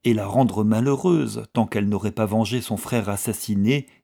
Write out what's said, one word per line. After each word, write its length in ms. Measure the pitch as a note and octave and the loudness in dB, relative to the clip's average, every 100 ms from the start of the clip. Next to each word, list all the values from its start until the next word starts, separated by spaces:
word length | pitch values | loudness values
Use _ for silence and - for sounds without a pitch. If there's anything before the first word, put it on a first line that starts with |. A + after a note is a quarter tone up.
et 100 | A#2+ | 0
la 140 | G#2+ G2+ | 0 0
rendre 380 | B2 B2 G2+ G#2+ | 2 2 2 2
malheureuse 800 | A2 C3 C#3 F3+ E3 A#2+ A2 A2+ | 2 2 2 2 2 0 -6 -4
tant 120 | - A2 | -2 -2
qu'elle 220 | A2+ G2+ | -2 0
n'aurait 240 | G2+ G#2 | 0 -2
pas 140 | - G#2+ | -2 0
vengé 340 | G#2+ G#2+ B2 | 0 0 -2
son 160 | - G#2 | -4 -6
frère 320 | - A#2+ G2+ | -2 -2 -2
assassiné 800 | G2+ - G#2 - G2+ G#2 C#3 C3+ _ | -4 -4 -6 -2 0 2 2 -2 _